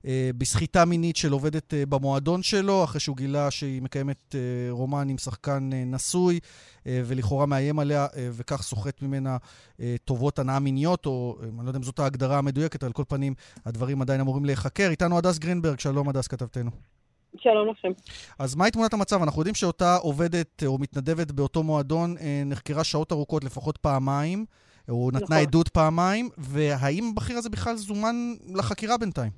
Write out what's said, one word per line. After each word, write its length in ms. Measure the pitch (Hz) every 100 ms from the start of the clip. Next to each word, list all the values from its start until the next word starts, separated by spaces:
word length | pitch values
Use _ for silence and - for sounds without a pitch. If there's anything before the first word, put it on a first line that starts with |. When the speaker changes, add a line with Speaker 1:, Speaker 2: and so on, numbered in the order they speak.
| 139
Speaker 1:
אה, 240 | 131 131 123
בסחיטה 460 | - - 165 185
מינית 320 | 170 170 170 -
של 160 | 156
עובדת, 420 | 139 151 156 -
אה, 120 | 151 139
במועדון 540 | 139 139 139 143 180
שלו, 420 | 185 208 196 190
אחרי 160 | 160 175
שהוא 160 | - 131
גילה 340 | 139 143 143
שהיא 320 | - 143 131
מקיימת, 520 | 127 139 139 135 _
אה, 60 | 139 123 123 123
רומן 380 | 120 131 143 139
עם 100 | 131
שחקן, 520 | - 110 - 139 135
אה, 100 | 131 127
נשוי, 540 | 127 - 180 180 175 - - - - -
אה, 140 | 127
ולכאורה 420 | 120 131 110 139 143
מאיים 320 | 139 139 151
עליה, 280 | 143 147 139 151
אה, 120 | 123
וכך 300 | 117 - 139
סוחט 400 | - 107 120 -
ממנה, 340 | 139 139 135 127 - - - -
אה, 140 | 120 120
טובות 340 | - 123 139 147
הנאה 200 | 131 139
מיניות, 480 | 139 135 156 180 156
או, 300 | 127 123 -
אה, 60 | 113
אני 180 | 113
לא 40 | 123
יודע 100 | 131
אם 40 |
זאת 160 | 127 127
ההגדרה 400 | 135 135 131 143
המדויקת, 440 | 139 135 156 -
על 100 | 127
כל 100 | 117 135
פנים, 260 | 139 139 131 - - -
הדברים 360 | 113 131 139
עדיין 180 | 131 135
אמורים 240 | 135 135
להיחקר. 420 | 143 131 - - 196
איתנו 280 | 156 175 175
הדס 200 | 180 160
גרינברג, 400 | 160 180 160 135
שלום 280 | 147 139 143
הדס 180 | 135 127
כתבתנו. 440 | 127 123 123 117 - - _ _ _ _ 320
Speaker 2:
שלום 320 | 247 214 214
לכם. 240 | 220 185 185 - - - -
Speaker 1:
אז 160 | 135 139
מהי 140 | 202
תמונת 240 | 226 220
המצב? 280 | 214 196 190
אנחנו 180 | 156 143
יודעים 140 | 165
שאותה 420 | 165 180 - 175 180
עובדת, 680 | 160 143 170 175 160 -
אה, 60 | 143
או 100 | 135
מתנדבת 540 | 139 143 135 165 160
באותו 300 | 143 139 160
מועדון, 520 | 156 151 139 160 170 -
אה, 220 | 156 143 139
נחקרה 380 | 139 - 147
שעות 280 | 160 151 156
ארוכות, 320 | 156 147 156
לפחות 320 | 135 - 156 -
פעמיים, 680 | 151 139 135 143 151 190 220 _ _ _ -
או 180 | 120 123
נתנה 100 | 131
Speaker 2:
נכון. 120 | 196 160
Speaker 1:
עדות 320 | 147 160 165
פעמיים, 600 | 175 156 165 180 208 247 -
והאם 680 | 131 147 151 139 139 165 233
הבכיר 260 | 208 - 240
הזה 120 | 226
בכלל 240 | 214 240
זומן 400 | 226 202 208 220 240 240 233 -
לחקירה 440 | 190 202 202 214 240
בינתיים? 320 | 220 160 117